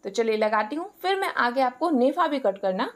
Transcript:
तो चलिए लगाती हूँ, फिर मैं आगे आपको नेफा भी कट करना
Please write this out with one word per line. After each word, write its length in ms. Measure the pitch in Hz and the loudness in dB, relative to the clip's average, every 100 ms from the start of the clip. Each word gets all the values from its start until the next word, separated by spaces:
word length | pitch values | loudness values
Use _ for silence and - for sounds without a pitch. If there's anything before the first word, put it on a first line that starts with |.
तो 60 | 170 | -6
चलिए 260 | 233 226 214 | -2 0 0
लगाती 400 | 214 214 220 302 | 2 2 0 -6
हूँ, 140 | 381 | -8
फिर 240 | - 370 392 | -6 -2 0
मैं 120 | 381 | -2
आगे 320 | - 240 247 | 0 0 2
आपको 280 | 254 262 339 | 0 0 0
नेफा 340 | 262 254 339 320 | 4 4 2 0
भी 120 | 285 | 0
कट 180 | 208 196 | 0 0
करना 320 | 196 185 311 | -2 -2 -4